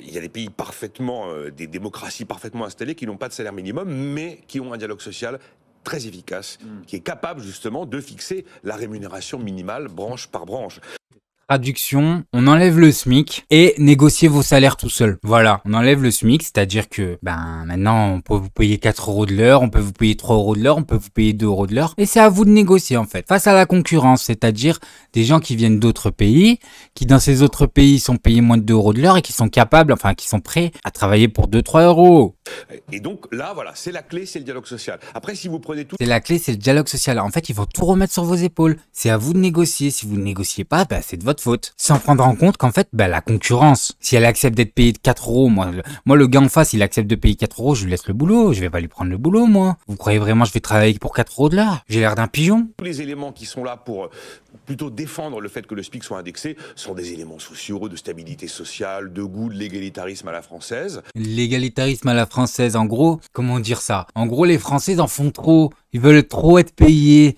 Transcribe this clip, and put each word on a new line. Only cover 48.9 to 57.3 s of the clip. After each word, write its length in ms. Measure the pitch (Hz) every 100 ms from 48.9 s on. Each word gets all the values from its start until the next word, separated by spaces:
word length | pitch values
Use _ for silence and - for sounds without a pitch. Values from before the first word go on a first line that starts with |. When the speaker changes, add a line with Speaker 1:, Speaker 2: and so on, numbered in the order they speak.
| - 90
Speaker 3:
le 80 | 92
boulot, 280 | 151 214 240
moi. 300 | 196 190 175 -
Vous 100 | 98
croyez 220 | 107 104
vraiment 240 | 104 113
que 40 | 120
je 60 |
vais 60 | 113
travailler 380 | - 107 107 101
pour 160 | -
quatre 180 | - 113
euros 160 | - 151
de 80 | 185
l'heure ? 280 | 214 156 -
J'ai 120 | 113
l'air 160 | 110 104
d'un 100 | 113
pigeon. 420 | 147 165 226 226 -
Speaker 1:
Tous 80 |
les 180 | 175 143
éléments 300 | 147 143 143
qui 140 | - 113
sont 180 | 131
là 120 | 123 120
pour, 280 | - 98
euh, 60 | 92 - - - _ _ -
plutôt 240 | 139 147
défendre 500 | 110 156 - 156 110
le 80 | 101
fait 180 | - -
que 80 |
le 80 | 104
smic 220 | 95 123
soit 140 | - 98
indexé 380 | 90 - 151 151 -
sont 200 | - -
des 180 | 90 87
éléments 260 | 82 80